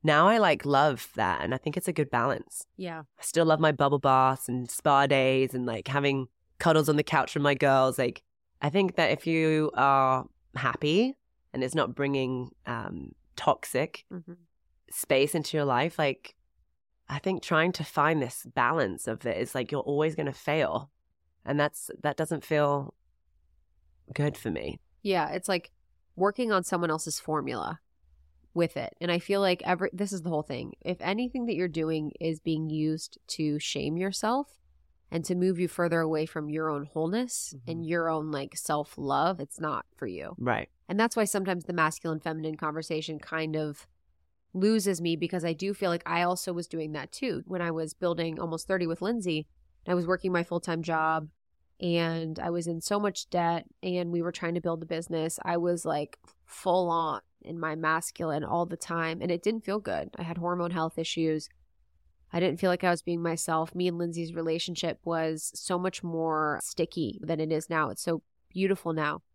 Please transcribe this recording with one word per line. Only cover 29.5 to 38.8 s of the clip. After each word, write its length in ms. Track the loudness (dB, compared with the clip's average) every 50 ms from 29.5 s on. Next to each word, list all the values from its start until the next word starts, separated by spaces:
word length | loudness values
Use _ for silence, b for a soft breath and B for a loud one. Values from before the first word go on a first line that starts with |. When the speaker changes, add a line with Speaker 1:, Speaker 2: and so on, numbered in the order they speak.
| 4 2 2
Speaker 2:
every, 260 | 0 0 2 0 -4
this 200 | -2 -2 -4 -2
is 100 | -2 -4
the 80 | -4 0
whole 120 | 0 0
thing. 320 | -2 -2 -6 -6 -6 -8 -10 _
If 160 | -6 -6 -6 -4
anything 460 | -2 -2 -2 -2 -2 -2 -2 -4 -2
that 80 | -2 0
you're 140 | 0 0 -2
doing 440 | 0 -2 0 0 0 0 -2 -4 -6 -4
is 200 | -2 -2 -2 -2
being 280 | _ -2 0 0 0 -2
used 480 | -2 0 0 0 -2 -2 -6 -12 -16 -20 _ _
to 320 | -4 -2 0 0 0 -2
shame 360 | -2 -4 -4 -2 -2 -2 -2
yourself 520 | -2 -2 -2 -2 -2 0 0 0 0 -2 _ -12 _ _ _ _ _ _ _ _ _ _ _
and 140 | -6 -6 -2
to 100 | -2 0
move 240 | 2 2 2 2 2
you 100 | 0 -2
further 320 | 0 0 0 2 2 2
away 260 | 2 2 0 0 -2
from 240 | -2 -4 -6 -6 -4
your 180 | -4 -2 -2 -2
own 160 | -2 -4 -6
wholeness 720 | -6 -4 -2 -2 0 0 -2 -2 -2 -6 -8 -8 -8 -12
Speaker 1:
Mm-hmm. 140 | -14 -10 -8
Speaker 2:
and 160 | -6 -6 -4
your 240 | -2 -2 0 0 0
own, 200 | 0 -2 -2 -2
like, 260 | -4 -4 -6 -6 -10
self-love, 840 | -10 -4 -2 -2 -2